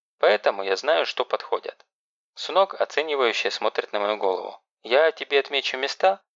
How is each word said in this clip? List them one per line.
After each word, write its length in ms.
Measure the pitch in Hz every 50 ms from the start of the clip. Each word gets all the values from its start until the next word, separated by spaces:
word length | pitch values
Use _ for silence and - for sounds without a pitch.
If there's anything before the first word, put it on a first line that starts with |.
| _ _ _ _
поэтому 440 | - 170 208 202 - - - 98 95
я 120 | 98 95 92
знаю, 280 | - 143 165 165 139
что 200 | - - - 123
подходят». 600 | - - - - - - 92 - - - - _ _ _ _ _ _ _ _ _ _ _
Сунок 460 | - - - 147 185 196 - - -
оценивающе 720 | - - - 147 156 160 147 139 127 117 104 - - 98
смотрит 400 | - - 104 110 - - - -
на 80 | - 104
мою 180 | 101 104 107 104
голову. 420 | 101 95 92 87 95 101 95 - _ _ _ _ -
«Я 280 | 110 120 139 160 160
тебе 280 | 151 - 151 - 147 139
отмечу 380 | 135 - 143 139 127 - - 131
места, 440 | 135 139 - - - 190 196 190 _ _ _